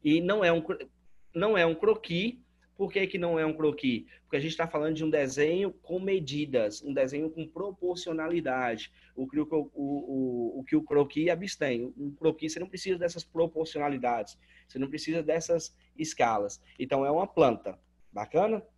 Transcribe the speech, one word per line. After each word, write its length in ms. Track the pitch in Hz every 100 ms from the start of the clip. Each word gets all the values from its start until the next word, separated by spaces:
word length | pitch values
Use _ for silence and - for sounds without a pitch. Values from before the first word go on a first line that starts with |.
E 160 | 151 160
não 240 | 175 214
é 80 | 180
um 100 | 170
cro-, 280 | 160 196 - _ - - -
não 240 | 165 202 208
é 80 | 165
um 100 | 160
croquis. 600 | 208 214 - 170 214 - - _ _ _
Por 160 | 196
que 140 | 196 190
que 140 | 190
não 180 | 175 165
é 80 | 156
um 80 |
croquis? 520 | 156 156 147 131 117 - -
Porque 140 | _ 139
a 20 |
gente 180 | 156 160
tá 100 | 165
falando 280 | 156 156 156
de 100 | 160
um 40 |
desenho 640 | 156 139 131 151 175 196
com 280 | - - 185
medidas, 800 | 190 190 147 143 147 127 107 107
um 100 | -
desenho 380 | 139 131 143 156
com 180 | 160 156
proporcionalidade. 1400 | 165 196 185 180 175 180 160 160 170 135 127 123 113 - _ _ -
O 120 | 135
que 120 | 143
o, 80 | 151
o, 180 | 160 139 -
o, 840 | 139 143 - 135 131 123 117 135
o 40 |
que 120 | 131 156
o 60 |
croquis 480 | 156 147 143 147 165
abstém. 640 | 165 190 - 147 120 123 -
Um 160 | 143 143
croquis, 380 | 160 156 156
você 60 | 160
não 80 | 185
precisa 300 | 185 190 180
dessas 260 | 170 170
proporcionalidades, 1120 | - 165 165 160 160 151 147 135 123 120 104 - _ - _
você 120 | 131
não 100 | 135
precisa 320 | 151 156 160
dessas 560 | 151 160 165 170 - _ _ -
escalas. 640 | 156 - 123 110 101 - _ -
Então, 260 | 131 139 139
é 60 |
uma 160 | 151 190
planta. 500 | - 143 110 101 92 _ _ -
Bacana? 520 | 98 107 151 208 220 208